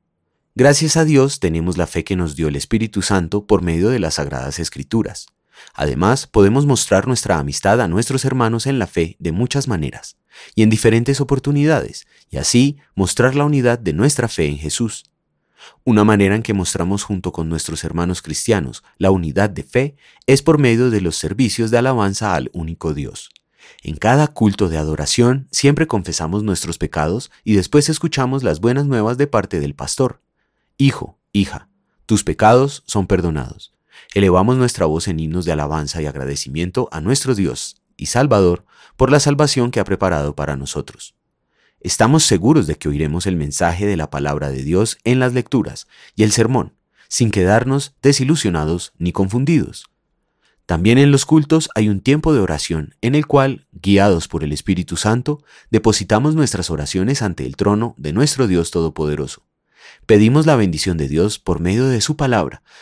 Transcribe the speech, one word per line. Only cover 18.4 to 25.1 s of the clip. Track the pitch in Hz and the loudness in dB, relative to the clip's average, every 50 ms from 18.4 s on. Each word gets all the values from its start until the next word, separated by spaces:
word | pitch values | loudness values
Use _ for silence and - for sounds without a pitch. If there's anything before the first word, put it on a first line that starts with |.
| - - 110 98 76 64 - - - _ _ - | -2 -2 -2 -2 -2 -6 -10 -14 -20 _ _ -2
la | 90 95 | 0 2
unidad | 98 92 85 78 65 95 101 107 | 2 2 0 -2 -2 0 0 0
de | 95 - - | -2 -6 -10
fe | - - 123 135 147 143 _ _ _ _ _ _ | -6 -2 -2 -2 -2 -6 _ _ _ _ _ _
es | - 135 135 | 2 2 4
por | - 160 160 147 | 4 4 4 4
medio | 143 120 113 113 123 127 | 4 4 4 4 2 2
de | 113 104 | 2 0
los | 92 85 80 | 0 -2 -2
servicios | - - 78 95 117 131 107 - - 113 110 | -4 -6 -4 -2 0 0 0 0 -2 -2 0
de | 117 117 | 2 2
alabanza | 120 131 131 117 101 98 98 - 113 104 90 | 2 2 0 0 0 0 -2 -2 -2 -2 -2
al | 78 65 64 - | -2 -4 -4 -8
único | 87 80 80 85 - - - 156 | -8 -8 -8 -8 -6 -6 -6 -6
Dios. | 143 139 110 - - - - _ _ _ _ _ _ _ - - _ | -6 -8 -10 -12 -16 -20 -20 _ _ _ _ _ _ _ -20 -20 _
En | - 76 78 | -12 -12 -8
cada | 76 - 110 127 143 151 147 | -4 0 2 2 4 2 0
culto | - - 110 104 98 - 104 87 | 0 0 0 2 2 2 0 -2
de | 80 78 | 0 -2
adoración | 76 78 78 73 76 - | -2 -2 -4 -4 -4 -2